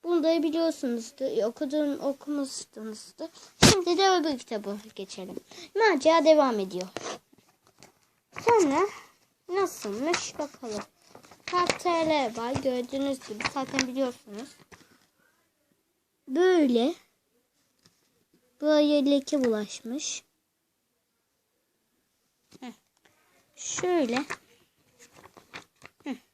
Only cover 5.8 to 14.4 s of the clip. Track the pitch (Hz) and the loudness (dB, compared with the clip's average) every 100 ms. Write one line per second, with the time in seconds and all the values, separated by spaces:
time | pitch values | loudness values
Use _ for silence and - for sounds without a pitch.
5.8 | 440 311 294 330 311 302 269 220 190 180 | 2 4 4 4 6 6 6 0 -4 -6
6.8 | 185 - - - _ _ _ _ _ _ | -8 -10 -10 -12 _ _ _ _ _ _
7.8 | - _ _ _ _ - - 466 311 285 | -20 _ _ _ _ -2 4 4 4 2
8.8 | 403 - - _ _ _ - 370 370 - | 0 -4 -20 _ _ _ -6 -4 -4 -4
9.8 | 214 208 294 349 - - 294 - 240 208 | -8 -4 -2 -2 -6 -10 -10 -10 -10 -10
10.8 | - _ _ - - - - 359 349 - | -10 _ _ -20 -20 -18 -4 0 0 0
11.8 | 359 330 320 302 247 233 233 269 269 247 | -2 0 2 0 0 -4 -6 -4 -4 -4
12.8 | 247 269 277 269 - 214 - 277 262 277 | -6 -4 -4 -6 -8 -8 -6 -4 -4 -4
13.8 | 262 254 262 240 - 202 | -4 -2 -4 -4 -16 -16